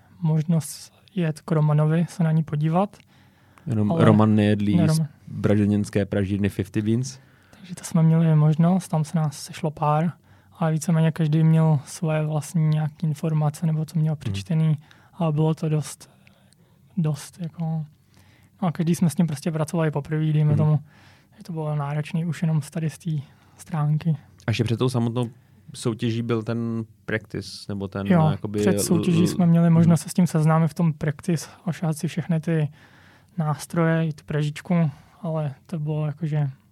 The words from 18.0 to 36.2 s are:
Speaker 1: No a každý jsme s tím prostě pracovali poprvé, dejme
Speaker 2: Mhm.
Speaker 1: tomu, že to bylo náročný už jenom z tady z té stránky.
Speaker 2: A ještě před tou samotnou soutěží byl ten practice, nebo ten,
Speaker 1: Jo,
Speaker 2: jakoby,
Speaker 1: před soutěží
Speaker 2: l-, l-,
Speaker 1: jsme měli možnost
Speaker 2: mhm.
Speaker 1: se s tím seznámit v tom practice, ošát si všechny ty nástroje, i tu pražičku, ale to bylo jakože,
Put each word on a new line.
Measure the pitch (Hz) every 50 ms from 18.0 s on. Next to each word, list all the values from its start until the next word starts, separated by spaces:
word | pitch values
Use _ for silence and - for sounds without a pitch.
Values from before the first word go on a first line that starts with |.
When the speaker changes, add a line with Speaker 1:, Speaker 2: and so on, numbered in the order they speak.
| _ _ _ - - _ _ _ _ _ _ _
Speaker 1:
No | - 175
a |
každý | 151 - 170 156 175
jsme | - - 165
s | -
tím | - 180 156
prostě | 151 - - 180
pracovali | 156 160 156 - - 170 160 156
poprvé, | 147 151 139 - 156 156 156 156 151
dejme | 151 151 151
Speaker 2:
Mhm. | 147 151
Speaker 1:
tomu, | 156 151 151 147 - - _ - - - - _ _ _ _ -
že | -
to | - 170
bylo | 160 156 151 151
náročný | 147 143 143 147 151 151 - - 165 160
už | 175 147 -
jenom | - 160 160 156
z | - -
tady | - 170 160 156
z | - -
té | - 170 156 147 131 - - _ _ _ _ -
stránky. | - - 175 156 147 147 151 151 - 165 156 - - - - _ - -
Speaker 2:
A |
ještě | 107 107 113
před | - 117 110
tou | 120 127
samotnou | 123 120 117 120 113 123 123 113 - - _ _ _ - _ - -
soutěží | - - 127 113 104 - 120 113 117
byl | 117 117 120 113 110
ten | 113 117 117 117 117 113 113 113 - - _ _
practice, | - 107 107 104 - - 98 98 - - - - -
nebo | 104 101 98 98
ten, | - 101 98 101
Speaker 1:
Jo, | 131 170 156 -
Speaker 2:
jakoby, | 98 - - 104 101 -
Speaker 1:
před | 208 208 196 -
soutěží | - - 185 165 156 - 175 165
Speaker 2:
l-, | 175
l-, | 156
Speaker 1:
jsme | - - 180
měli | 170 165 170 170 170
možnost | 165 165 170 160 170 156
Speaker 2:
mhm. | -
Speaker 1:
se | 180
s | -
tím | - 180 160
seznámit | - 165 151 160 160 160 165 156
v | -
tom | - 175 165 147
practice, | 151 - 156 143 - - - 175 147 - - - - -
ošát | - 143 - - 160 160 -
si | - 160
všechny | - - 147 - 170 160
ty | 151 - 165 156 151 139 - - - - - - - - - - _ _ _ -
nástroje, | 160 151 147 - - - - 170 165 165 165 165 165 160
i | 151
tu | - -
pražičku, | - 156 147 151 147 147 - - - 180 170 165 151 - - - - _ _
ale | - 170 160 160 151 143 131 - _
to | - - 160
bylo | 151 151 156 151 151
jakože, | 151 143 -